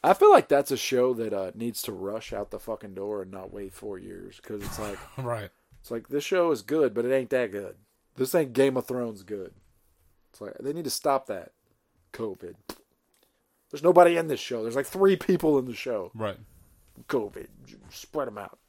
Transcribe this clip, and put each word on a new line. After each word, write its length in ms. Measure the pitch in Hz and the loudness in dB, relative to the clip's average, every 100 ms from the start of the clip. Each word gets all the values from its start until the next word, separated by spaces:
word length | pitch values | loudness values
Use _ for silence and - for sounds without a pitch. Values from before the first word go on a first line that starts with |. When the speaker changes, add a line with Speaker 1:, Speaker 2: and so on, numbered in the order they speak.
Speaker 1:
I 100 | - | 4
feel 160 | 185 415 | 8 10
like 180 | 381 - | 8 8
that's 220 | 143 139 | 2 2
a 40 | 131 | -2
show 380 | - 127 127 | 0 2 2
that, 180 | 120 113 | 0 -4
uh, 200 | 101 95 | -4 -6
needs 260 | 90 117 107 | -6 -8 -6
to 100 | - | -10
rush 400 | 95 95 110 - | -8 -8 -8 -8
out 180 | 107 104 | -8 -8
the 80 | 104 | -10
fucking 360 | - 107 104 | -10 -10 -10
door 280 | 95 101 104 | -10 -6 -6
and 80 | 95 | -8
not 220 | 95 95 | -12 -14
wait 200 | 101 98 | -12 -14
four 260 | - 104 95 | -14 -12 -12
years, 420 | 95 90 95 - | -14 -16 -18 -20
'cause 200 | - 104 | -12 -10
it's 160 | 101 - | -8 -8
like 200 | 107 98 - | -8 -10 -14
Speaker 2:
<laughs> 80 | - | -10
Right. 320 | 127 117 104 _ _ - | -6 -6 -8 _ _ -20
Speaker 1:
it's 100 | - | -10
like, 160 | 117 - | -10 -4
this 160 | 143 | -6
show 260 | - 185 170 | 0 2 2
is 120 | 135 | 0
good, 300 | 98 151 139 | -2 2 2
but 120 | 107 | 2
it 80 | 120 | 0
ain't 180 | 135 127 | 0 0
that 220 | 131 117 | -2 -2
good. 240 | 101 95 - _ _ _ - | -6 -10 -14 _ _ _ -6
This 180 | 127 | 0
ain't 180 | 180 143 | 0 0
Game 240 | 117 139 131 | 4 2 2
of 100 | - | -4
Thrones 360 | 123 120 104 | -6 -6 -10
good. 320 | 95 104 90 - _ _ _ _ _ _ _ | -12 -10 -10 -16 _ _ _ _ _ _ _
It's 80 | - | -16
like, 140 | 101 - | -16 -10
they 140 | 131 | -8
need 120 | 160 | -6
to 60 | 151 | -6
stop 360 | - 156 139 - | -2 0 0 -2
that. 260 | 95 80 _ _ _ _ _ _ | -10 -10 _ _ _ _ _ _
covid. 440 | - 113 92 87 - _ - _ _ _ _ _ _ _ _ _ | -8 -8 -8 -14 -18 _ -20 _ _ _ _ _ _ _ _ _
There's 120 | 147 | 0
nobody 340 | 160 180 170 170 | 6 10 8 8
in 80 | 165 | 0
this 140 | 131 | -2
show. 220 | - 120 | -4 -6
There's, 140 | 113 123 | -4 -4
like, 100 | 135 | -4
three 300 | 190 196 190 | 2 4 4
people 420 | - 185 160 143 | 2 2 4 2
in 60 | 127 | 0
the 80 | |
show. 360 | 113 - 110 87 | -8 -6 -6 -6
Speaker 2:
Right. 240 | 110 107 95 - - _ _ _ - - | -6 -8 -8 -16 -20 _ _ _ -20 -4
Speaker 1:
covid. 380 | 135 104 - - - 127 - - | -2 -2 -10 -18 -20 -20 -20 -20
Spread 380 | - - 151 131 | -20 -10 -6 -6
'em 80 | 107 | -8
out. 200 | 98 - | -14 -18